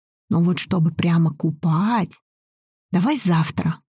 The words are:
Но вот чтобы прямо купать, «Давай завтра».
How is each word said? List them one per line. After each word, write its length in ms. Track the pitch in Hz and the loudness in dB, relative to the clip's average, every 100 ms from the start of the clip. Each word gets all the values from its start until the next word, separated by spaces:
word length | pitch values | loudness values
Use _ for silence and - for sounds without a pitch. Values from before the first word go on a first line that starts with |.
| _ _ - | _ _ -2
Но 100 | 117 | 0
вот 180 | 170 170 | 2 0
чтобы 340 | - 175 165 | -2 0 0
прямо 420 | - 175 170 160 | 0 0 2 0
купать, 840 | 147 165 - 165 165 208 233 170 - _ _ _ _ _ _ _ | 0 -4 -2 -2 0 0 0 -4 -8 _ _ _ _ _ _ _
«Давай 280 | 185 214 294 | -2 0 0
завтра». 580 | 185 165 160 - - - _ | 0 0 0 -2 -4 -4 _